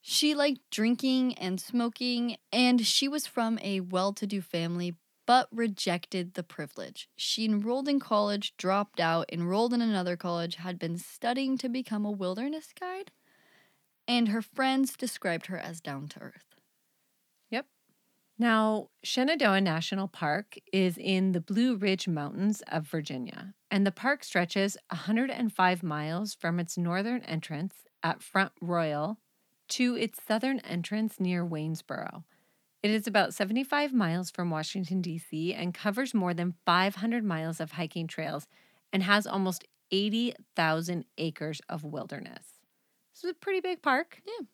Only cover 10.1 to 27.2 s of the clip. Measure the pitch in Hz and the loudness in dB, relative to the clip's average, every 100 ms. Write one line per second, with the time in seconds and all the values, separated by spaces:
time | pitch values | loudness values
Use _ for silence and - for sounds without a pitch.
10.1 | 175 180 170 170 170 175 180 170 170 - | -2 -2 -2 -4 -6 -8 -4 -4 -4 -8
11.1 | - 233 247 269 262 262 247 247 214 208 | -4 -2 0 0 0 -2 -4 -4 -4 -2
12.1 | 208 185 185 269 311 - - 359 370 392 | -2 -4 -2 -4 -6 -10 -10 -8 -8 -10
13.1 | _ _ _ _ _ _ _ _ _ - | _ _ _ _ _ _ _ _ _ 0
14.1 | 240 226 220 208 - 262 262 269 - 254 | 2 4 2 -2 0 2 4 2 0 -6
15.1 | - 196 165 - 185 - 165 196 139 147 | -4 -2 -2 -4 -8 -8 -10 -8 -8 -8
16.1 | - - - _ _ _ _ _ _ _ | -12 -16 -18 _ _ _ _ _ _ _
17.1 | _ _ _ _ 233 285 _ _ _ _ | _ _ _ _ -6 -6 _ _ _ _
18.1 | _ _ - 233 220 220 214 - _ - | _ _ 0 4 6 4 2 -4 _ -4
19.1 | - 262 320 247 190 190 160 165 196 196 | 0 2 4 4 6 4 2 -2 -2 -4
20.1 | - 156 156 208 - _ 190 185 165 - | -2 0 0 -4 -16 _ 2 2 2 0
21.1 | 190 190 175 165 202 254 226 202 190 - | 2 4 2 0 2 2 2 2 0 0
22.1 | 156 147 - 202 208 - 160 156 165 147 | -2 -2 0 0 0 -2 -6 -2 -6 -4
23.1 | 131 123 - 190 - _ 196 196 - 247 | -6 -8 -10 -14 -16 _ 2 2 2 0
24.1 | 285 - 190 170 202 196 - _ 175 - | 0 0 0 0 2 0 -2 _ -8 0
25.1 | 220 262 - 233 - 185 180 175 151 151 | 0 0 -2 -4 4 4 4 0 -2 -2
26.1 | 170 208 - 170 175 170 - 175 175 214 | -2 -4 -4 -2 0 -2 0 0 0 0
27.1 | 247 | -4